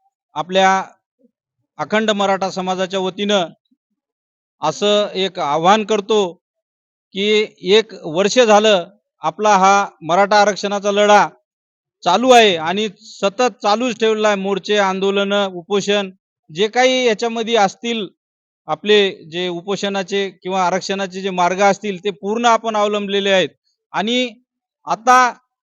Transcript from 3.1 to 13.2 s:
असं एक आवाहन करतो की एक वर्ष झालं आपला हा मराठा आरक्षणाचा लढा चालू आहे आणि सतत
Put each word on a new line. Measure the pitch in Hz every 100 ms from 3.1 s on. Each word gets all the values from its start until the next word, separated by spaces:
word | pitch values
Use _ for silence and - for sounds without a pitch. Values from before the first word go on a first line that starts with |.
| 185 202 202 165 - _ _ _ _ _ _ _ _ _ -
असं | 151 - 208 208 202
एक | 185 190 185
आवाहन | 147 151 175 220
करतो | 208 214 202 214 185 165 _ _ _ _ _ _ _
की | 190 208 214 214 _
एक | 180 214 214
वर्ष | 190 175 160 202 254
झालं | 226 208 214 190 170 _ _ _
आपला | 156 190 214 196
हा | 190 202 196 _
मराठा | 156 180 196 208
आरक्षणाचा | 202 185 196 202 202
लढा | 202 208 208 156 - _ _ _ _ _ _
चालू | 175 190 262
आहे | 240 214 165
आणि | 160 196 214 -
सतत | - -